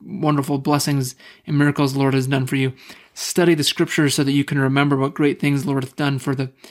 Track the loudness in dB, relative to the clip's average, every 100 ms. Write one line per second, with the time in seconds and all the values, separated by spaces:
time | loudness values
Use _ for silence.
0 | -12 -4 0 0 0 -2 0 0 0 -2
1 | -2 -8 -20 -16 -2 2 2 2 0 2
2 | 2 2 0 -2 0 -2 -2 -4 -18 -20
3 | -20 -12 -4 2 4 4 0 0 -2 2
4 | 0 2 0 0 0 0 0 2 2 0
5 | -2 0 0 0 0 0 -2 -4 -4 -4
6 | -2 -2 -4 -4 -6 -10 -20